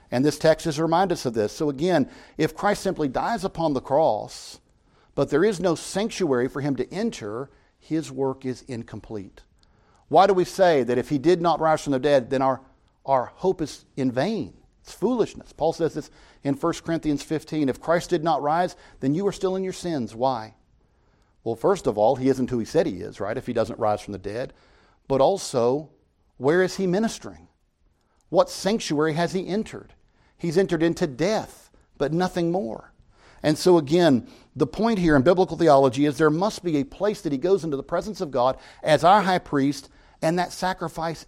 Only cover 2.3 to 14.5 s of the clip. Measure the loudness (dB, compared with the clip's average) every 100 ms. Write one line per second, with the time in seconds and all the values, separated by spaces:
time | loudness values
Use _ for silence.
2.3 | -4 -4 -2 -2 -2 -4 -4 -4 -2 -4
3.3 | -4 -6 -4 -2 -2 0 2 2 0 -6
4.3 | -14 -18 -20 _ _ _ _ _ -4 0
5.3 | 2 2 0 -2 -2 -4 -4 -4 -2 0
6.3 | 0 0 -4 -4 -4 -6 -6 -6 -6 -10
7.3 | -10 -12 _ _ _ -6 -6 -6 -4 -4
8.3 | -4 -8 -10 -10 -12 -10 -14 -12 -12 -12
9.3 | -20 _ _ _ _ _ _ 2 4 6
10.3 | 4 0 2 4 4 2 0 0 0 2
11.3 | 2 2 2 2 0 0 0 4 2 2
12.3 | 0 0 -2 -8 _ _ _ 0 0 0
13.3 | -2 -2 -2 -4 -10 _ -2 -2 0 -2
14.3 | -2 -6